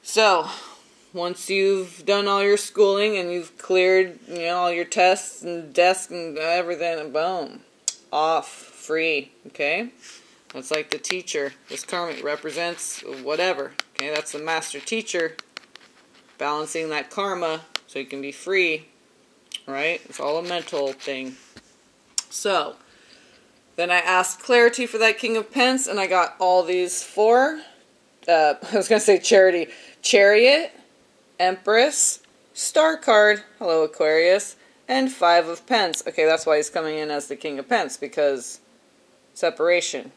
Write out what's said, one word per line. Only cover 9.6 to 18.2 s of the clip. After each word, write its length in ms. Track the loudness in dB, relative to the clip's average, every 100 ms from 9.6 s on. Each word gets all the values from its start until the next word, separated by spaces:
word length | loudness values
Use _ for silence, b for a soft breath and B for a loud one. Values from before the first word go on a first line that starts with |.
| -4 -4 -8 _ B B B B B
That's 180 | -16 -8
like 200 | -8 -6
the 60 | -8
teacher. 560 | -6 -8 -6 -6 -6 -10 _
This 140 | -16
karmic 400 | -10 -8 -8 -8
represents 800 | -8 -8 -8 -6 -8 -8 -10 -10 -14 -12
whatever, 500 | -6 -2 -2 -2 -8 -12 -12 -10
okay? 180 | -6
That's 180 | -6 -8
the 80 | -10
master 400 | -6 -6 -6 -12
teacher 560 | -8 -8 -4 -4 -4 -8 _ -20 _ -20 _ _ _ _ _ _
balancing 520 | -6 -4 -6 -8 -6
that 200 | -6 -8
karma 520 | -6 -6 -4 -4 -6 -10 -14 _
so 120 | -12
you 60 | -12
can 160 | -12